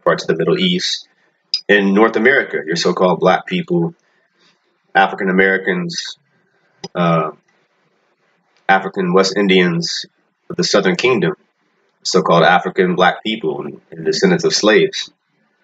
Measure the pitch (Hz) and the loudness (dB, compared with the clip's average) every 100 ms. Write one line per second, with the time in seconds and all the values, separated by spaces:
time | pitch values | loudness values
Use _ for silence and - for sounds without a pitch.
0 | - - - 160 - - 185 180 - - | -2 -2 -2 -2 0 0 0 -2 -4 -8
1 | - _ _ _ _ - - 101 98 98 | -12 _ _ _ _ -8 0 2 2 2
2 | 113 110 117 135 101 76 76 85 92 90 | 2 2 0 0 -2 -8 -6 -4 -2 0
3 | 92 82 90 90 - 90 85 87 82 - | 0 2 0 0 -2 -6 -2 -2 -2 -6
4 | _ _ _ _ _ _ _ _ _ 98 | _ _ _ _ _ _ _ _ _ 0
5 | 95 95 95 92 95 95 101 90 87 85 | 0 0 -2 2 2 2 -2 -4 -6 -8
6 | - - _ _ _ _ _ _ - 90 | -12 -16 _ _ _ _ _ _ -12 -4
7 | 85 82 82 - _ _ _ _ _ _ | 0 0 -2 -8 _ _ _ _ _ _
8 | _ _ _ _ _ _ - 95 92 101 | _ _ _ _ _ _ 0 0 0 -4
9 | 92 92 95 98 101 92 90 85 - - | 0 2 2 0 2 4 4 0 -4 -8
10 | - _ _ _ _ 85 87 104 92 90 | -12 _ _ _ _ -6 0 2 2 0
11 | 123 117 85 - _ _ _ _ _ _ | 0 0 -2 -4 _ _ _ _ _ _
12 | - 92 85 85 - 90 92 95 90 87 | -2 -2 2 4 4 2 0 0 0 2
13 | 90 - 107 113 78 71 73 - _ 82 | 0 0 -6 -6 -6 -6 -10 -16 _ -8
14 | 80 78 92 87 80 - 107 101 - - | -4 0 2 2 0 0 2 4 2 -2
15 | - _ _ _ _ _ | -12 _ _ _ _ _